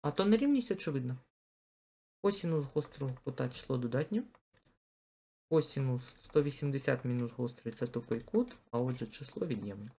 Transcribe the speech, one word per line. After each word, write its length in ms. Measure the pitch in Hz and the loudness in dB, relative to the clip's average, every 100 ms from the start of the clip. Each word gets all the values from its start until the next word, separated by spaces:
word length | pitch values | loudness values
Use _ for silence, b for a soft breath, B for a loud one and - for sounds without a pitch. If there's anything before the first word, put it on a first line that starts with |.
А 80 | 147 | -2
то 140 | 143 | 2
нерівність 460 | 196 220 285 277 240 | 6 6 6 4 2
очевидна. 460 | 185 - 139 127 127 _ _ _ _ _ _ _ _ _ _ | -2 0 -2 -2 -4 _ _ _ _ _ _ _ _ _ _
Косінус 420 | 202 202 175 160 | 0 2 2 0
гострого 520 | 139 151 143 - 135 127 | 2 -2 -4 -6 -6 -4
кута 240 | - 127 127 | -6 -2 -2
число 300 | - - 131 | -4 -2 0
додатнє. 460 | 123 127 156 214 - _ _ _ _ _ _ _ _ _ _ _ _ | 2 0 0 -2 -4 _ _ _ _ _ _ _ _ _ _ _ _
Косінус 640 | 160 156 - 135 127 127 - | 4 4 0 0 0 -4 -16
сто 200 | - 156 | 0 2
вісімдесят 640 | 143 139 143 139 135 127 | 2 -2 -2 0 0 0
мінус 280 | 123 123 120 | 0 -2 -2
гострий — 420 | - 123 - 117 | -2 -4 -4 -10
це 120 | 107 123 | -4 -4
тупий 340 | 120 - 117 | -4 -2 -4
кут, 360 | - 220 247 - _ | 2 0 0 -6 _
а 80 | 120 | -2
отже 280 | 127 127 - | 0 -2 -6
число 400 | - 135 - 175 | -10 -12 -6 -2
від'ємне. 440 | 110 101 101 107 - | -2 -4 -8 -12 -16